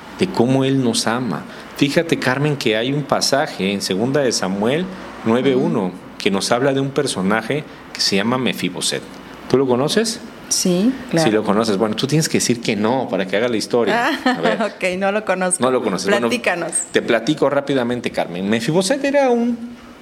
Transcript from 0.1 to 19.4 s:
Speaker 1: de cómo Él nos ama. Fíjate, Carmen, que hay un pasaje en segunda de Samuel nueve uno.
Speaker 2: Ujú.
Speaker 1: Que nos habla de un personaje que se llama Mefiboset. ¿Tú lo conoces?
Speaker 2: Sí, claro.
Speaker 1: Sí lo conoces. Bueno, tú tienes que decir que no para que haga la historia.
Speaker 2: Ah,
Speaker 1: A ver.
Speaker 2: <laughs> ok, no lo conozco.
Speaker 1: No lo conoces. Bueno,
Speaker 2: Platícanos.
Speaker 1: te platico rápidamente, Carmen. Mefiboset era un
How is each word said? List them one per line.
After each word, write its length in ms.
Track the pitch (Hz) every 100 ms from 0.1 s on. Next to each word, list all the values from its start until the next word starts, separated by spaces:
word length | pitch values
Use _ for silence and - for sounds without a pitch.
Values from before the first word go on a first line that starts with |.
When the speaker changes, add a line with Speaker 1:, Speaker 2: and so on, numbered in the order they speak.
| -
Speaker 1:
de 80 | 185
cómo 360 | - 120 135
Él 180 | 135 135
nos 240 | 120 113 110
ama. 360 | 120 120 73 - - - -
Fíjate, 420 | 139 170 165 135
Carmen, 380 | 131 127 147 139
que 200 | 117 107
hay 160 | 127
un 120 | 147
pasaje 680 | 139 104 - 139 156 - 95
en 80 | 101
segunda 380 | - 95 120 147
de 120 | 131
Samuel 520 | - 92 98 110 151 185 - - -
nueve 300 | 113 120 131
uno. 320 | 127 160 143 92
Speaker 2:
Ujú. 60 | - - -
Speaker 1:
Que 120 | 104
nos 200 | 98 -
habla 200 | 120 139
de 80 | 135
un 100 | 139
personaje 720 | 135 135 - 92 110 113 143 - - -
que 80 | -
se 160 | - 98
llama 220 | 107 131
Mefiboset. 640 | 113 92 92 82 - - - - - - -
¿Tú 60 | 127
lo 100 | 135
conoces? 540 | 120 147 208 226 - - - -
Speaker 2:
Sí, 440 | - 185 175 226 262 -
claro. 180 | 165 151
Speaker 1:
Sí 60 |
lo 100 | 107
conoces. 320 | 107 101 113 98
Bueno, 180 | 107
tú 120 | 107 131
tienes 220 | 151 156
que 100 | -
decir 220 | - 120
que 140 | -
no 320 | 101 107 131 117
para 160 | 95 95
que 100 | 101
haga 120 | 123
la 80 | 110
historia. 520 | - 120 113 226 254 277
Speaker 2:
Ah, 120 | 262 240
Speaker 1:
A 20 |
ver. 220 | 226 208
Speaker 2:
<laughs> 0 |
ok, 360 | 208 - 185 180
no 140 | 196
lo 120 | 208
conozco. 380 | 208 185 185 175
Speaker 1:
No 80 | 131
lo 120 | 127
conoces. 260 | 107 92 92
Bueno, 180 | 202 120
Speaker 2:
Platícanos. 440 | 117 208 175 170 - -
Speaker 1:
te 120 | 110
platico 460 | 107 117 131 151 139
rápidamente, 600 | 139 139 135 120 120 -
Carmen. 380 | - 80 87 98
Mefiboset 560 | 113 113 160 190 277
era 260 | 277 285 269
un 260 | 240